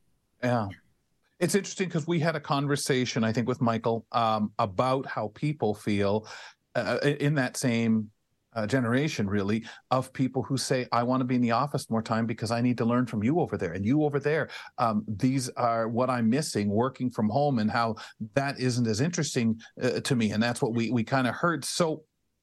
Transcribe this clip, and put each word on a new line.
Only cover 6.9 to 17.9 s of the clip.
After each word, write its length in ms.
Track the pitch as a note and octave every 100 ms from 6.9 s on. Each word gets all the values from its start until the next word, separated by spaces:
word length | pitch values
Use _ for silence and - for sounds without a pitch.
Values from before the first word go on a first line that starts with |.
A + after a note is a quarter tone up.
| B2
i-, 60 | C#3+
in 260 | D3 C#3+ D3+
that 200 | B2+ -
same, 560 | C3 A2+ A#2 A2 G#2+ _ _ _ _
uh, 140 | A#2 G#2+
generation, 580 | C3 A#2 B2 D3+ - G2+
really, 380 | G#2 G2 A2 - - -
of 220 | B2+ -
people 320 | - B2+ C3
who 140 | G#2+ C3
say, 280 | - C3 A#2+
"I 100 | A#2+
wanna 200 | A#2+ B2+
be 120 | B2+ B2+
in 60 |
the 100 | A#2+
office 380 | A#2 D3 C#3+ -
more 120 | A2+
time 240 | A2+ A2 A2+
because 260 | A#2 A2
I 80 | A#2
need 180 | B2 B2
to 60 | A#2
learn 200 | A#2+ B2
from 180 | A2
you 160 | A2 E3+
over 160 | C#3+ G2+
there 160 | F#2
and 140 | F2+ G2+
you 180 | D3
over 160 | D3+ C#3
there. 300 | C#3+ D#3 A#2+ - - -
Um, 280 | A#2+ G#2 G#2+
these 400 | G#2 C3 C3+ B2
are 360 | - A#2+ A2+ A2+
what 220 | A#2 B2+
I'm 200 | B2 A2+
missing 400 | C3 D3+ G#2+ G2+
working 400 | G#2 B2+ C3 B2+
from 200 | - G#2+
home," 280 | C3 D3 B2
and 120 | G#2+
how 240 | A#2+ A#2